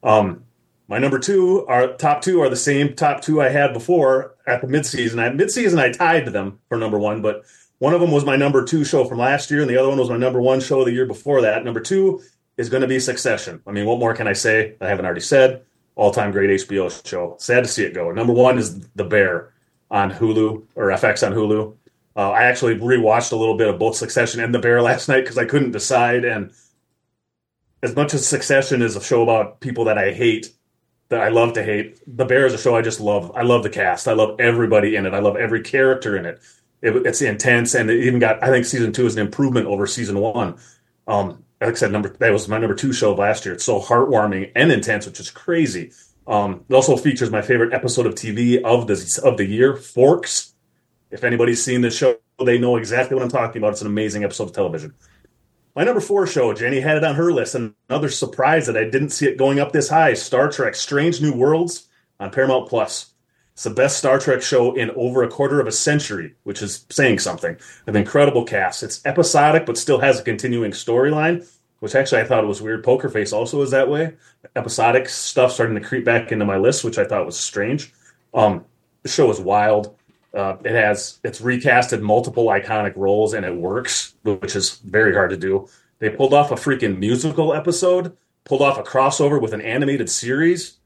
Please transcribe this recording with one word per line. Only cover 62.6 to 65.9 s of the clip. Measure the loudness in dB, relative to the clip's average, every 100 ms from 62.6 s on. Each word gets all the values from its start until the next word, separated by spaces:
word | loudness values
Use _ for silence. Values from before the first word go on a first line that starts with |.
| 0
Plus. | -2 -2 -6 -14 _ _ _ _
It's | -10
the | -8
best | 0 0 2
Star | 2 2
Trek | 2 -2
show | 2 2 2
in | 0 -4
over | -2 -2 0
a | 0
quarter | 0 0 0
of | 0
a |
century, | -2 0